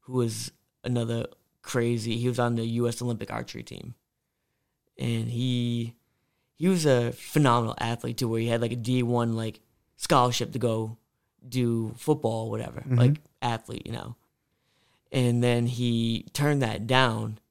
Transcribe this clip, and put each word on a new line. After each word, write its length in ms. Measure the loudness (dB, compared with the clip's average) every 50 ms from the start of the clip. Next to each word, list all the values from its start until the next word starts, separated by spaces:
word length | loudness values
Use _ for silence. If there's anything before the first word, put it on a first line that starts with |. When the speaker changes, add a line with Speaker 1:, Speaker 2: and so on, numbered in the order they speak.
Speaker 1:
who 120 | _ -4 0
was 380 | 0 0 0 -2 -6 -10 -12 _ _ _ _ _ _ _
another 420 | -2 -2 -2 0 -2 -2 -4 -4 -6 -10 _ _ _ _ _ _
crazy, 540 | -4 -2 0 0 2 0 0 -2 -2 -2 0
he 100 | 0 0
was 100 | 0 2
on 160 | 0 0 0
the 100 | 0 -2
U 220 | -2 0 0 0 0
S 140 | -2 -2
Olympic 300 | -4 -4 -4 -4 -6 -8
archery 320 | -8 -8 -8 -8 -10 -14 -12
team. 320 | -12 -14 -14 -14 -14 -16 _ _ _ _ _ _ _ _ _ _ _ _ _ _ _ _ _ _ _ _ -6
And 280 | -4 -2 -2 -2 -4 -4
he, 680 | -4 -2 -2 0 0 0 0 -2 -2 -2 -4 -6 -8 _ _ _ _ _ _ _ _ _ _ _ _
he 120 | _ 2 2
was 180 | 2 4 4
a 280 | 4 4 4 4 0 -4
phenomenal 600 | -8 -14 -2 2 4 6 6 6 4 2 0 -4 -4
athlete, 380 | -4 -4 -4 -4 -6 -8 -4 -2
too, 100 | -2 -2
where 100 | 0 0
he 60 | 0 0
had, 140 | 0 0
like, 120 | 0 -2 -4
a 20 |
D 260 | -4 -2 0 2 2
one, 340 | 2 2 2 2 2 0 0
like, 240 | -2 -4 -6 -8 -10 _ _ _ _ _ _ _ _
scholarship 540 | -2 4 4 6 6 4 2 0 -4 -4
to 80 | -4 -2
go 380 | -2 -2 -2 -2 -4 -6 -8 _ _ _ _ _ _ _ _ _ -20 -6
do 460 | -2 0 0 2 0 0 -2 -4 -8 -6
football, 540 | 0 0 0 2 0 -2 -2 -2 -4 -6
whatever, 300 | -6 -6 -8 -8 -10 -12
Speaker 2:
Mm-hmm. 140 | -4 2 4 6
Speaker 1:
like, 240 | 6 6 6 4 _ _ _ _
athlete, 460 | -4 -2 -2 -4 -6 -10 -12 -10 -10 -10
you 40 |
know. 240 | -10 -10 -10 -12 -14 _ _ _ _ _ _ _ _ _ _ _ _ _ _ _ _ _ _ _
And 320 | 0 2 2 4 4 4 4
then 220 | 4 2 2 2
he 600 | 0 0 0 0 0 2 2 0 0 -2 -4 -6 -8 _
turned 280 | 0 0 2 2 2
that 240 | 0 0 -2 -4 -2
down 540 | 2 4 4 4 4 2 0 -4 -6 -8 -10 _ _